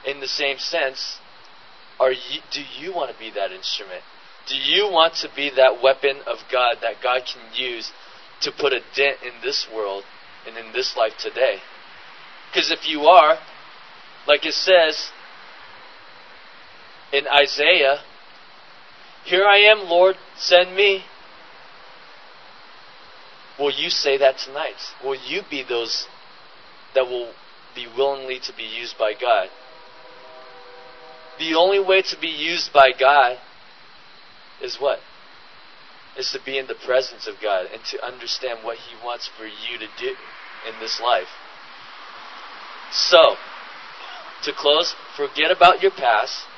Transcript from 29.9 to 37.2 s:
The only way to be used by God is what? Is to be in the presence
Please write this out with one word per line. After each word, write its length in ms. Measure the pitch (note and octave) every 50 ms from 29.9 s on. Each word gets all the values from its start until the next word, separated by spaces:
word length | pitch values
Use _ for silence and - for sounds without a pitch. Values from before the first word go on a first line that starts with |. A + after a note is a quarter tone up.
| - - - - - - - - - - - - - - - - - - - - - - - - - - - - - -
The 160 | D#3 D#3+ D#3+
only 240 | D#3+ F3 F#3 G3+ G3
way 220 | G3 F#3 F#3+ F#3+
to 160 | F#3+ - - -
be 100 | D#3+ E3
used 460 | D#3+ D3 D3+ E3 E3+ E3+ D#3 - -
by 180 | D3 C3+ C3
God 480 | B2+ - B2+ C3 C#3+ D3 C3 A#2+ B2 - - - - - - - - - - - - - - - - - - - - - - - - -
is 180 | - B2+ B2 -
what? 220 | C3+ C#3+ - - - - - - - - - - - - - - - - - - - - - - - - -
Is 160 | - C3 -
to 80 | - C3+
be 180 | - - C3+ C3+
in 100 | C3 B2
the 80 | A2+
presence 520 | - - - - C3 C3+ - - -